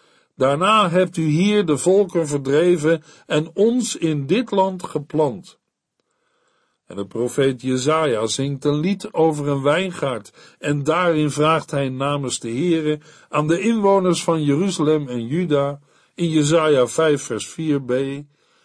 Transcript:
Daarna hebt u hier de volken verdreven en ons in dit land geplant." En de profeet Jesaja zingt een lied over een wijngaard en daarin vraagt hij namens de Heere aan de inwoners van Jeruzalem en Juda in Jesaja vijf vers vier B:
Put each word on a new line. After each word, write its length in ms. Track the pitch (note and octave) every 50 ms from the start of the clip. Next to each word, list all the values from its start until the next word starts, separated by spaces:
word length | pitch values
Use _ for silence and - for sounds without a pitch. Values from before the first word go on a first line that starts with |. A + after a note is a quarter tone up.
| _ _ _ _ _ _ _
Daarna 560 | - C3 C3+ C#3+ D#3 F3+ G3+ A3 G#3+ G3+ F3
hebt 260 | E3 F#3 F#3 F#3 F#3
u 80 | F3 D#3+
hier 420 | D#3 D3 D#3+ F#3+ G#3 G#3 G#3 G3
de 120 | D#3 D3+ B2+
volken 500 | - F3 F#3+ G3+ G3+ F3 - E3+ D#3+ C#3+
verdreven 760 | D3 C#3+ C3+ C3+ C#3 D3+ F3 F3+ F3+ D#3 D3 D#3+ E3 D3+ - - - - _
en 240 | - D#3 D3+ D#3+ E3 -
ons 420 | - G3+ A#3 A#3+ B3+ A3 - -
in 300 | - E3 D#3+ D#3 D3 C#3
dit 240 | C3+ F3+ A#3 A#3+ -
land 320 | G3+ G3 F#3+ F#3+ F#3 F3+ -
geplant." 760 | - - D3+ D3 - - D3+ D#3 C3+ A2+ F2+ - - - _ _ _ _ _ _ _ _ _ _ _ _ _ _ _ _ _ _ _ _ _ _ _ _ _ _
En 100 | - F2+
de 100 | G2 G2+
profeet 560 | F#2 - A2+ A#2+ B2 - - C3+ C#3 C3 A#2+ A#2+
Jesaja 640 | C3 B2+ B2+ B2 C#3+ D#3 D#3+ D#3+ D3 A#2 G#2+ A2
zingt 380 | A2 - - C3+ C#3+ C#3+ C3+ -
een 160 | D3 C#3+ D3
lied 320 | D#3 F#3+ G3+ F#3+ - - -
over 360 | E3+ D#3+ D#3+ D3+ D3 C#3+ D3
een 140 | C#3+ C#3 C3+
wijngaard 720 | C#3+ D3 F3 F#3+ F#3 F3 - D3 C#3 B2 A2 G2+ - - - - - _ _
en 260 | - - D3 D3 C#3
daarin 460 | D3+ D#3 F3 F3+ F3 D#3+ D3+ D3+ D3
vraagt 400 | - C#3+ D3+ D#3 E3 D#3 - -
hij 180 | - C#3+ C#3 C3
namens 520 | C3 C3 C#3 C#3+ D3 C#3+ C#3 B2 A#2 -
de 100 | - A#2
Heere 500 | A#2 B2+ D#3 F3 E3 D#3+ D3+ D3+ D3+ D3+ - - - - _ _
aan 180 | - D3 D3+
de 140 | D3+ E3 F#3
inwoners 640 | G3+ A3+ A#3 A3 G3+ G3 G3 G3 F#3 F#3 E3+ - -
van 180 | - E3+ D#3+ D3+
Jeruzalem 640 | C#3+ C#3 D3+ G3 G3 F3+ - D#3 D3 D#3 D3+ C#3+ B2+
en 180 | B2 A#2+ A2+
Juda 540 | A#2 C#3+ F3 F#3 D#3 D3 C#3 C#3 C#3+ C#3+ C#3+ _ _ _ _ _ _ _
in 160 | - F3 E3
Jesaja 560 | D#3+ D#3 D3 C#3+ E3 E3+ D#3 D#3 D3 C3 B2
vijf 360 | A#2 - - D#3+ D#3 D3 C3+ -
vers 260 | - A#2+ G#2 - -
vier 340 | - - E3 D#3 C#3+ C#3+ C3
B: 100 | A#2+ B2+ C3 C#3 C3+ C3+ C#3+ D3 C#3+ _ _ _ _ _ _ _